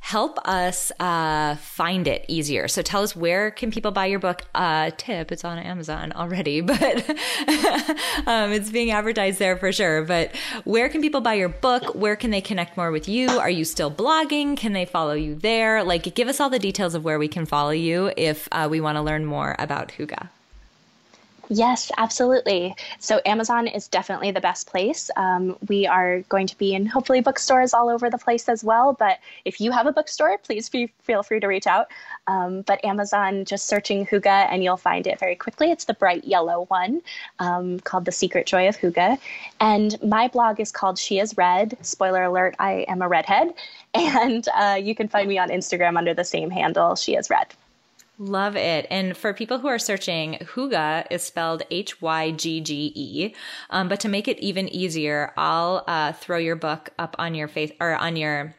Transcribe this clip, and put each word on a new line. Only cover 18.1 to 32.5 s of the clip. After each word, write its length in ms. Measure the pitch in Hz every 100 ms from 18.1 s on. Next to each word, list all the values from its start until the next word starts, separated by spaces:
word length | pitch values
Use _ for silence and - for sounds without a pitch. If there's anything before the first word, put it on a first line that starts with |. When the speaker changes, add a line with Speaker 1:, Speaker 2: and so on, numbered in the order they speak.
| -
Speaker 1:
if, 320 | 160 151 -
uh, 160 | - 156
we 120 | 160
wanna 220 | 156 151
learn 220 | 151 156 151
more 300 | 147 139 139
about 300 | 151 143 -
hygge. 380 | - 151 - 180 _ _ - - _ _ _ _ - _ _ -
Speaker 2:
Yes, 440 | 214 233 247 - -
absolutely. 800 | 226 - 247 254 - 190 180 190 - -
So 220 | - 214 190
Amazon 420 | 214 226 240 233
is 200 | - -
definitely 440 | 185 180 190 202
the 100 | 190
best 260 | 185 190 -
place. 420 | 185 202 320 - -
Um, 400 | 185 180 185 - 202
we 180 | 202 196
are 320 | 185 180 180 190
going 180 | 196 190
to 120 | -
be 180 | 196 190
in 100 | 208
hopefully 360 | 240 254 254
bookstores 520 | 247 262 - 262 254
all 140 | 247 240
over 220 | 233 240
the 80 | 240
place 320 | - 233 -
as 160 | 233 214
well. 260 | 226 262
But 280 | 269 202 185 - - -
if 160 | -
you 100 | 214
have 160 | 247 269
a 60 |
bookstore, 440 | 302 302 - 302 403
please 280 | - 214 233
fe-, 240 | 254 240 _
feel 200 | - 214
free 160 | 202 220
to 80 | 202
reach 180 | 190 196
out. 220 | 180 - - - - -
Um, 360 | 190 180